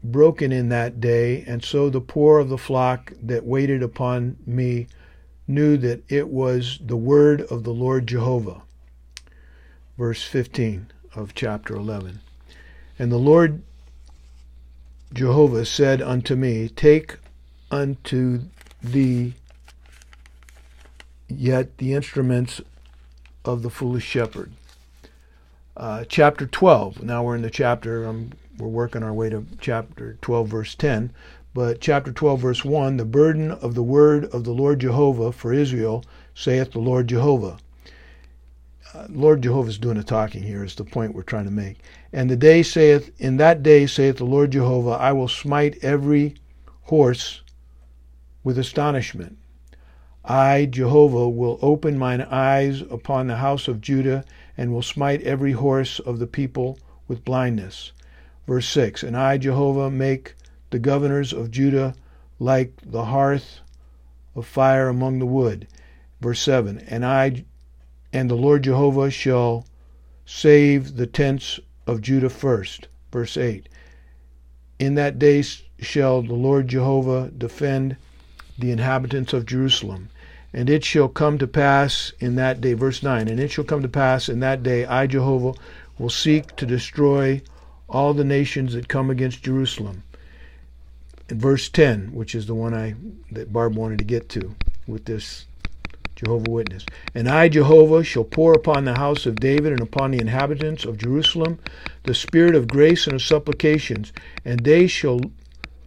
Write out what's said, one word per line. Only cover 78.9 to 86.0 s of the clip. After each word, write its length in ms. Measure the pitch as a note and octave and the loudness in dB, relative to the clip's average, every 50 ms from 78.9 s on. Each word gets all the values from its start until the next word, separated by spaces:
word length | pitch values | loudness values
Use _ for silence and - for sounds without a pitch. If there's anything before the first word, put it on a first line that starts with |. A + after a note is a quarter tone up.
| C3+ C3 C3 A#2 C#3 C3+ B2+ - | -2 -2 -4 -4 -4 -6 -4 -2
of 140 | C#3+ B2+ A2+ | -4 -4 -4
Jerusalem. 640 | A2+ B2+ B2+ C3+ C3+ - - G#2 G2+ G2 F#2 F#2+ - - - - - - - - - - | -2 -2 -2 0 0 0 -2 -4 -8 -10 -12 -14 -16 -20 -20 -20 -20 -20 -20 -20 -12 -8
And 140 | B2 B2 C3+ | -2 0 2
it 160 | D3+ D3+ - | 2 2 2
shall 240 | - - D3+ C#3 B2 | 0 2 2 2 2
come 300 | - - D3+ D3+ D3 C#3 | 2 0 0 0 0 0
to 80 | C#3 | -2
pass 640 | A#2+ - D#3 C#3 C#3 C#3 C#3 C#3+ C#3 - - - - - - | -2 0 2 2 4 4 4 2 2 -2 -4 -6 -8 -10 -6
in 140 | B2 B2 B2 | -4 -2 -2
that 240 | C3 C3 C3 B2+ B2 | 0 0 -2 -2 -2
day," 140 | B2 B2+ A#2+ | -2 -2 0
verse 280 | A2 C3+ C3+ B2 - | 0 0 -2 -2 -2
nine, 240 | C#3+ C#3 B2+ A2+ A2 A2 | -4 -2 -2 -2 -2 -2
"And 120 | A2+ B2 | -2 -2
it 100 | C#3 D3 | -4 -4
shall 140 | - D3+ D3 | -4 -6 -4
come 160 | - D#3 D3 | -4 -2 -4
to 80 | C3+ A#2+ | -4 -2
pass 400 | B2 C#3+ C3+ C3 C3 B2+ - - | -2 0 2 2 2 0 -2 -4
in 120 | A#2+ B2 | -4 -2
that 220 | C3 C3 C3+ C3 | -2 -2 -2 -2
day, 220 | B2 C3 B2 A#2+ B2 | -2 -2 0 -2 -2
I, 220 | B2+ B2 C3 C3+ | -2 0 0 0
Jehovah, 480 | C3+ C3+ C3+ B2+ C#3 C3+ B2+ B2 B2+ B2+ - - - - - - - - | 0 0 0 0 2 0 0 0 -2 -6 -8 -14 -20 -20 -20 -20 -20 -14
will 120 | - | -10